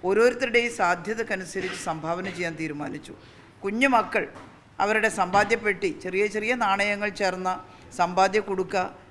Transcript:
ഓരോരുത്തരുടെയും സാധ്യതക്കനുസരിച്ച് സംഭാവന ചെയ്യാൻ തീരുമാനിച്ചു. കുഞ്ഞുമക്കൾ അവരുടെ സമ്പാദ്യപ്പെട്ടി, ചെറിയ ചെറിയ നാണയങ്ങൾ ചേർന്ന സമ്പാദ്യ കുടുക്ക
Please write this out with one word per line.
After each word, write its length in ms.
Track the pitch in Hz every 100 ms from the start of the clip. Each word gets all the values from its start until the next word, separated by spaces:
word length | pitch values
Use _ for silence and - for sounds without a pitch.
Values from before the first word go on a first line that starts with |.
ഓരോരുത്തരുടെയും 680 | 180 202 240 240 254 226 233
സാധ്യതക്കനുസരിച്ച് 1040 | 233 180 175 170 220 226 190 180 196 180 180
സംഭാവന 460 | 180 160 160 175 190
ചെയ്യാൻ 260 | 170 170 156
തീരുമാനിച്ചു. 540 | 160 147 - 156 - - - - - -
കുഞ്ഞുമക്കൾ 640 | 196 220 269 240 - 214 160 - - - - -
അവരുടെ 280 | 202 220 214
സമ്പാദ്യപ്പെട്ടി, 800 | 202 180 196 208 226 214 180 196 -
ചെറിയ 240 | 185 185 208
ചെറിയ 280 | 208 214
നാണയങ്ങൾ 540 | 247 214 196 208 202 208
ചേർന്ന 540 | 190 196 185 185 180 - - - -
സമ്പാദ്യ 440 | 175 180 196 208
കുടുക്ക 360 | 202 185 175 196 185 - -